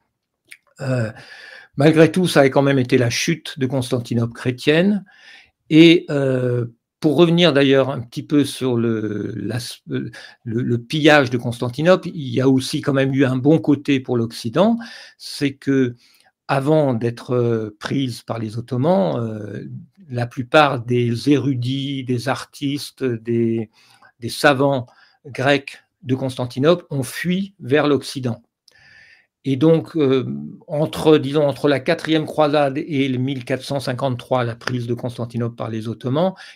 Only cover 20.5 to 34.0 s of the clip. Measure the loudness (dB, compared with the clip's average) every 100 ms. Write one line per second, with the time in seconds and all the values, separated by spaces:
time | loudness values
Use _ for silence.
20.5 | 2 2 0 -2 0 0 0 2 2 2
21.5 | -2 -4 -4 -6 -6 -4 -4 -4 -6 -8
22.5 | -8 -6 -6 -8 -6 -4 -4 -2 0 0
23.5 | -2 -6 _ _ _ -20 _ -12 2 2
24.5 | 4 0 0 -6 _ _ _ -14 -2 0
25.5 | 0 -2 -18 _ _ -6 -4 -4 -6 -8
26.5 | 0 2 2 -2 -6 -6 -6 -4 -2 -4
27.5 | -10 0 0 2 0 -2 -8 -6 -8 _
28.5 | _ _ _ _ -20 -20 _ _ _ -4
29.5 | 2 4 4 0 -2 2 2 -2 -8 -12
30.5 | -16 -8 -4 -4 0 4 4 4 0 0
31.5 | 0 0 0 0 -2 0 -2 -2 0 2
32.5 | 2 0 -2 -4 -2 -2 -2 -4 -6 -6
33.5 | -6 -4 -6 -4 -4